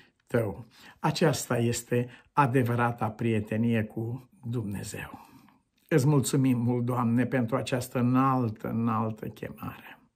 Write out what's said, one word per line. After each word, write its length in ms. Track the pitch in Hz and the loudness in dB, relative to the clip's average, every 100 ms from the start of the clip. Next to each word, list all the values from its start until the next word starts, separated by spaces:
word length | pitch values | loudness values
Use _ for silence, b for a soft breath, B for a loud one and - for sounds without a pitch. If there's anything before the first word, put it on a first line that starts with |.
| B _ - | B _ -4
tău. 400 | 120 104 - - B B B | -2 -2 -6 -16 B B B
Aceasta 600 | 156 - 139 113 - 120 | -4 2 2 2 -2 0
este 500 | 117 117 - 123 123 B B | 2 0 0 -2 -2 B B
adevărata 760 | - 131 135 117 120 120 117 110 | 2 4 4 2 2 0 0 -6
prietenie 760 | - 117 107 104 110 117 113 | -2 0 0 0 0 2 0
cu 480 | 107 110 113 127 - - | -2 -6 -6 -8 -12 -14
Dumnezeu. 840 | 120 120 101 98 107 - - - B B B B _ _ - | -8 -6 -4 -8 -8 -10 -12 -16 B B B B _ _ 0
Îți 180 | 156 139 | 2 4
mulțumim 520 | 143 - 139 131 120 | 4 2 2 2 2
mult, 260 | 120 123 | 2 0
Doamne, 400 | 120 123 117 120 | 0 0 2 2
pentru 320 | 117 131 117 127 | 2 0 0 -2
această 420 | 117 123 - 127 | -2 -4 -2 0
înaltă, 680 | 123 127 135 131 113 107 - | 2 4 4 2 0 -4 -4
înaltă 580 | 113 117 110 110 110 - | -2 0 0 -2 -4 -10
chemare. 720 | - - - - - - - _ | -10 -12 -10 -12 -12 -18 -20 _